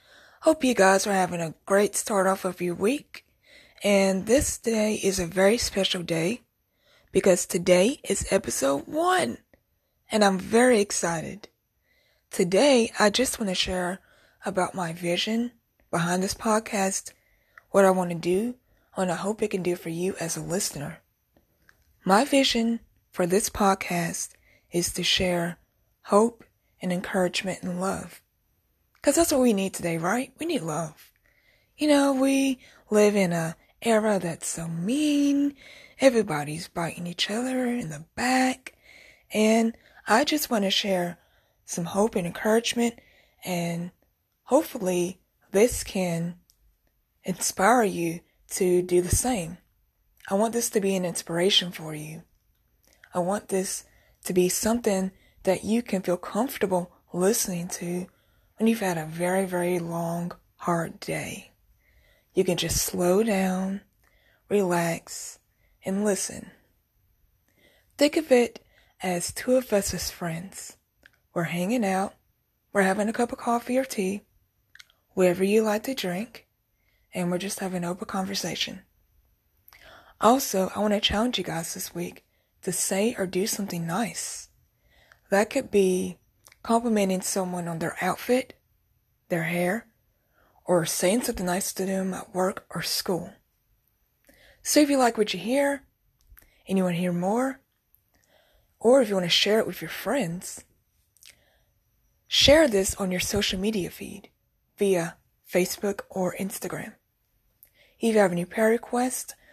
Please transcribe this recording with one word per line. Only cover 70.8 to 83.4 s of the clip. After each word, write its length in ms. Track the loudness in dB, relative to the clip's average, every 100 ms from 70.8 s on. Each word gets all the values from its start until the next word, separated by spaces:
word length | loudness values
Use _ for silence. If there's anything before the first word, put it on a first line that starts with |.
| _ _ _ _ _
We're 120 | -4
hanging 420 | -4 -2 -2 0 0
out, 300 | 0 -2 -8 _ _ _ _ _
we're 100 | 2
having 260 | 2 2 -2
a 60 |
cup 180 | 0 -2
of 60 | -2
coffee 400 | -2 -2 0 -2
or 80 | -2
tea, 400 | -2 -4 -4 -10 _ _ _ _ -20 -20 _ _ 2
whatever 280 | 2 4
you 180 | 4 4
like 220 | 2 0
to 100 | -2
drink, 540 | -4 -4 -6 -8 -14 -20 _ _ _ _ _ _
and 160 | -4 -2
we're 80 | -2
just 220 | -4 -6
having 240 | -6 -4
an 20 | -4
open 220 | -6 -6
conversation. 760 | -6 -4 -4 -6 -4 -6 -8 -18 _ _ _ _ _ _ _ _ -20 -20 -20 -20 0
Also, 520 | 4 4 2 -2 -2 -2
I 40 |
want 160 | 0 0
to 40 |
challenge 380 | 0 0 0 -2
you 60 |
guys 320 | -4 -6 -8 -10
this 180 | -10
week 320 | -8 -10 -12 _ _ _ _
to 80 | -6
say 420 | -4 -2 0 0 -2
or 120 | -4
do 180 | -2